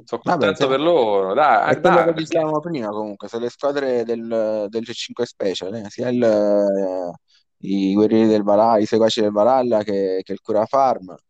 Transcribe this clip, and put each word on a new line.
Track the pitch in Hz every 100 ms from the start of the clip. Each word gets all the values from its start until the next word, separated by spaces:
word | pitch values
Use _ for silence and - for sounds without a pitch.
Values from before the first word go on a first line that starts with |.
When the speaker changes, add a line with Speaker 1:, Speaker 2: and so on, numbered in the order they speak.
| -
Speaker 1:
So | 117
Speaker 2:
Vabbè, | - 170 107
Speaker 1:
contento | 95
Speaker 2:
sì. | 135
Speaker 1:
per | 135
loro, | 160 165 113 101 95
dai, | 113 147 110 -
Speaker 2:
È | 156
quello | 175 180
Speaker 1:
dai, | 165
Speaker 2:
che |
Speaker 1:
perché | 160 160
Speaker 2:
dicevamo | 165 156 151
prima, | 165 156 107
comunque, | 104 107 101 101
se | 117
le | 120
squadre | - 143 143 135 123
del, | 113 117 113 113 110 107 104
del | 113 113
cinque | 113 - 120 120
Special, | - 101 87 92
eh, | 113 101
sia | - 123
il, | 123
eh, | 117 104 104 104 101 98 95 92 87 87 _ _ _ _ 95
i | 98 95 101
Guerrieri | 107 110 110
del | 107
Valhalla, | 101 101 113 110
i | 107
Seguaci | 113 110 117
del | 104
Valhalla | 104 110 131 123 127
che, | 107 98 95 92
che | 95
il | 101
Cura | - 107 113
Farm, | 135 135 113 92 80 _